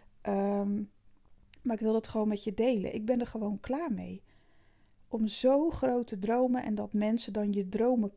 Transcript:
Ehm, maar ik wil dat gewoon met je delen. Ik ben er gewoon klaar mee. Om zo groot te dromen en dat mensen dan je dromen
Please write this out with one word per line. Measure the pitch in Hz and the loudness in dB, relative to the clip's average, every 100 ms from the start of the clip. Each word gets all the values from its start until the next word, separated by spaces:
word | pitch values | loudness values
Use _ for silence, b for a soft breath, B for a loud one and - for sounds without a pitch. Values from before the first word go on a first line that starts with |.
| B - | B -10
Ehm, | 208 196 202 202 202 202 202 _ - - - - - - | -2 0 0 0 0 -2 -6 _ -20 -20 -20 -20 -20 -8
maar | 254 | -4
ik | 220 | 0
wil | 220 | 2
dat | 220 - | 0 0
gewoon | 220 214 | 0 0
met | 208 | 0
je | 220 | -2
delen. | 208 233 220 185 | 2 2 2 0
Ik | 220 | -4
ben | 214 240 | 0 0
er | 240 | 0
gewoon | 226 208 196 | -4 -4 -4
klaar | - 277 339 | -4 -4 -2
mee. | 190 180 190 b b b b b b b b - | -4 -6 -12 b b b b b b b b -8
Om | 226 220 | -2 -2
zo | - 254 277 320 | 2 4 4 2
groot | - 262 247 233 | 0 0 0 -2
te | 202 | -4
dromen | 202 240 254 247 | 0 2 2 0
en | 226 | -2
dat | 208 208 | -4 -2
mensen | 208 214 226 - | 0 2 0 -2
dan | 208 208 | -2 0
je | 202 185 | 0 -2
dromen | 214 240 247 202 | 0 2 2 0